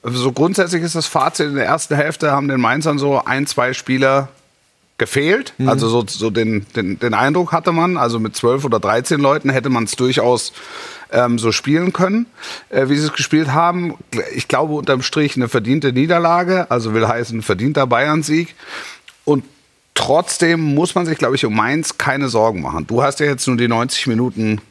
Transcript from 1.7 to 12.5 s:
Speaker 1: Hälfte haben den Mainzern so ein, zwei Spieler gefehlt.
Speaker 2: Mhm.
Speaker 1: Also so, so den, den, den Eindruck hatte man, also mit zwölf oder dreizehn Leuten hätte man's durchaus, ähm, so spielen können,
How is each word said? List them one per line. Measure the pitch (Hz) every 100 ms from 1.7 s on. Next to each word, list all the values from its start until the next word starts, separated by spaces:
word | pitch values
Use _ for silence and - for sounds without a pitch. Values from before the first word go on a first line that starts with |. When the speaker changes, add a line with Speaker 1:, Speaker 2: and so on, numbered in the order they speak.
| 160 - 147
Speaker 1:
Hälfte | 147 151 151
haben | 139 139
den | 131
Mainzern | 117 135 156 143
so | 143 135 -
ein, | 131 143
zwei | - 127
Spieler | 131 - 131 135 135 135 _ _ _ _ _ _ -
gefehlt. | 117 139 151 226 262 -
Speaker 2:
Mhm. | 131
Speaker 1:
Also | - 113
so, | 120 107
so | - 113
den, | 107 110 107 101 120
den, | 92 101
den | 120
Eindruck | 107 135 156 175
hatte | 165 175
man, | 170 175 175
also | 120 117
mit | 110 -
zwölf | 120 135
oder | 143 110
dreizehn | 98 117 127 151
Leuten | 139 147 139
hätte | 131 127
man's | 123 110 -
durchaus, | 127 131 120 120 - - - - - - -
ähm, | 117 123 120
so | 113
spielen | 107 - 156 180
können, | 185 185 214 233 - -